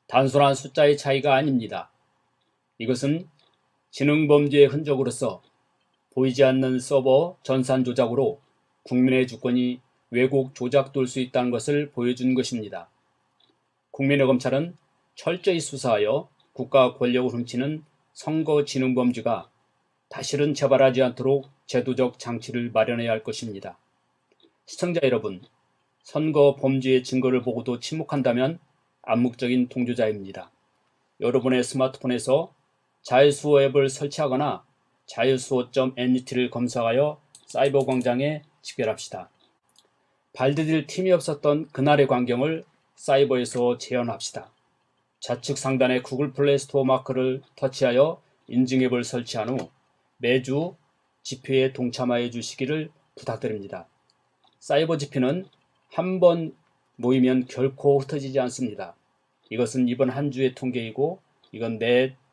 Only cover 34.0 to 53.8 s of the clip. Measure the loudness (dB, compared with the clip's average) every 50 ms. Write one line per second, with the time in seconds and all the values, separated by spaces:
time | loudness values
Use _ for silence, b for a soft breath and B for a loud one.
34 | -8 -8 -6 -4 -4 -2 -2 -2 -2 -2 -4 -6 -10 _ _ _ _ _ _ _
35 | _ -10 -4 0 2 2 2 0 0 -2 -2 -2 -2 -2 0 0 0 0 -2 -2
36 | 0 0 0 0 -2 -2 -2 -2 -2 -2 -2 -4 -4 -4 -2 -2 0 0 2 2
37 | 0 0 -2 -6 _ _ -20 -20 _ -6 -2 0 0 2 2 2 2 0 0 0
38 | 0 0 0 0 0 -2 -4 -6 -10 _ _ _ -20 -12 -6 -4 -4 -4 -4 -6
39 | -8 -14 -14 -14 -16 -16 _ _ _ _ _ _ _ _ _ _ _ _ _ _
40 | _ _ _ _ _ _ -6 -2 0 0 0 0 0 0 0 0 -2 -4 -6 -2
41 | 0 2 2 2 2 -2 -6 -2 0 0 0 0 -2 -6 -4 0 2 4 6 6
42 | 4 4 2 0 0 0 0 0 0 -2 -2 -4 -8 _ _ _ _ _ _ -8
43 | -2 2 2 4 4 4 2 0 -2 -2 -2 0 0 0 0 -2 -4 -4 -4 -2
44 | -2 -4 -6 -8 -10 -12 -12 -14 -16 -18 _ _ _ _ _ _ _ _ _ _
45 | _ _ _ _ -8 -6 -6 -6 -4 -6 -6 -4 -2 -2 0 2 2 2 2 0
46 | -2 -4 -4 -4 -4 -4 -2 0 2 2 2 2 0 -2 0 0 2 2 2 0
47 | 0 -2 -4 -2 -2 -2 -2 -4 -8 _ _ -6 -6 -6 -2 0 0 2 4 4
48 | 4 2 0 -4 _ _ _ _ _ -2 0 0 2 2 2 2 2 2 0 -2
49 | -2 -4 -6 -8 -8 -6 -6 -6 -4 -4 -4 -6 -8 -10 _ _ _ _ _ _
50 | _ _ _ -4 0 0 0 0 0 -2 -4 -4 -4 -6 -8 _ _ _ _ _
51 | _ _ _ _ -16 -14 -14 -12 -6 -2 0 2 2 0 -2 -4 -6 -6 -4 -4
52 | -2 -2 -2 -2 -2 -4 -8 -10 -10 -10 -8 -8 -6 -4 -4 -6 -6 -10 -14 _
53 | _ _ _ -14 -10 -10 -8 -6 -6 -8 -8 -8 -10 -12 -14 -16